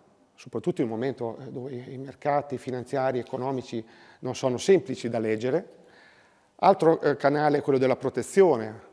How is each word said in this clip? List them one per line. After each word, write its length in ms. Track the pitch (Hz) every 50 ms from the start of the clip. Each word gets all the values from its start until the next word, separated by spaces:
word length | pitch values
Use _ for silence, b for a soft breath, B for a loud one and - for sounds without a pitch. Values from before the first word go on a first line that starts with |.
| _ _ _ _ _ _ _
soprattutto 460 | _ - 139 - 117 - - 131 - 147
in 40 |
un 60 | 113 110
momento, 460 | 107 120 135 123 - 120 113 113 -
eh, 100 | 131 -
dove 240 | - 131 123 139 135
i 240 | 123 127 - 135 127
mercati 580 | 135 139 - _ - 147 143 143 143 - 135
finanziari 640 | 120 - 135 123 127 117 - - 139 131 131 127 123
e 40 | 113
economici 640 | - - 123 123 135 139 127 123 - - 117 110 B B B B B B B
non 160 | - 127 120
sono 220 | - - 131 123 113
semplici 500 | - - 196 170 - - 127 - - 120
da 100 | 117 117
leggere. 500 | 110 110 110 110 113 127 135 170 208 - - - b b b b b b b b b b b b b b b
Altro, 440 | - - 175 196 190 165 160 165 -
eh, 160 | - 147 139
canale 420 | - - 139 143 147 151 151 143 147
è 40 | 139
quello 180 | - 139 131
della 160 | 131 131 127
protezione, 840 | - - 131 - 131 113 - - 196 190 175 143 113 110 110 107 107 - -